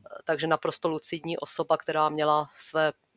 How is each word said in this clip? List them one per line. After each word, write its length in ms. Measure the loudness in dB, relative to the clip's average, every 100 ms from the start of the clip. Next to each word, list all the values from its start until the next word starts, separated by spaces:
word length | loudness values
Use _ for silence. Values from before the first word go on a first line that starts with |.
| -20 -8
takže 220 | -4 0 2
naprosto 420 | 2 0 -2 -2
lucidní 500 | -2 -4 -8 -6 -6
osoba, 380 | -4 -4 0 0
která 320 | 0 0 0
měla 420 | 2 2 2 0 -10
své, 360 | -4 0 0 -2 _